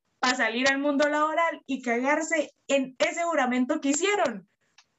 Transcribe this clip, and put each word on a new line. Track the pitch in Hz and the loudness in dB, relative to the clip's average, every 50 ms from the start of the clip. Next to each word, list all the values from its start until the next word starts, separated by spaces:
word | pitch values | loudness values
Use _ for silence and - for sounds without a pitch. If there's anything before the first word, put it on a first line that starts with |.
| _ _ _ _ | _ _ _ _
pa' | - 254 285 | 0 0 0
salir | 262 233 220 226 240 262 | 0 0 -2 0 0 0
al | 277 269 277 | 0 0 0
mundo | 277 294 285 277 302 | 0 0 2 2 2
laboral | 294 294 302 302 320 311 330 339 330 320 320 - | 2 2 0 0 0 0 0 0 0 -2 -4 -8
y | - 269 - | -8 -8 -4
cagarse | - 247 233 240 254 277 294 320 320 320 330 311 277 - - _ _ | -2 -2 -2 0 0 0 0 0 0 0 -2 -2 -2 -4 -8 _ _
en | - 269 277 262 262 - - | 0 0 0 0 -2 -4 -2
ese | 294 330 302 320 339 | -2 -2 0 -2 -2
juramento | 339 320 285 254 233 247 254 254 254 302 311 | 0 0 0 0 2 2 0 0 0 0 0
que | - 277 | 0 0
hicieron. | 277 - 349 392 415 403 339 269 226 190 170 _ _ _ _ _ _ - - _ _ | 0 0 0 0 2 2 0 0 -2 -6 -12 _ _ _ _ _ _ -20 -20 _ _